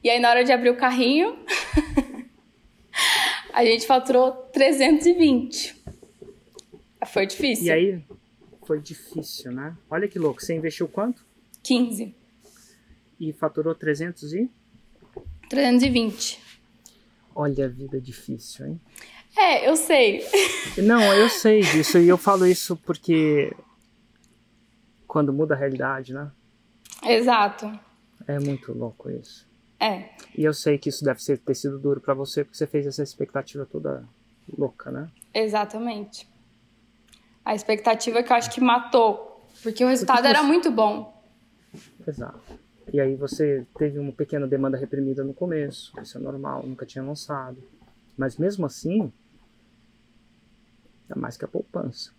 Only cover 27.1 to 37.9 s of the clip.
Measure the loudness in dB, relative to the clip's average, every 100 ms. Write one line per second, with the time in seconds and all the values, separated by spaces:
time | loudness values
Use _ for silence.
27.1 | 2 4 4 2 -2 -14 -14 _ _ _
28.1 | _ -6 -4 -4 -6 -8 -10 -10 -10 -12
29.1 | -12 -14 -20 _ _ _ _ -4 -4 -12
30.1 | -20 -14 -2 0 0 0 0 -2 -2 -4
31.1 | -2 -4 -4 -2 -4 -4 -4 -2 -2 -2
32.1 | -4 -4 -6 -8 -6 -4 -4 -4 -6 -10
33.1 | -8 -6 -6 -8 -14 -12 -10 -8 -10 -14
34.1 | _ _ _ -18 -6 -6 -8 -14 -12 -14
35.1 | _ -8 -4 -2 -2 -4 -8 -10 -10 -14
36.1 | -18 -20 _ _ _ _ _ _ _ _
37.1 | _ _ _ -6 -6 -2 0 0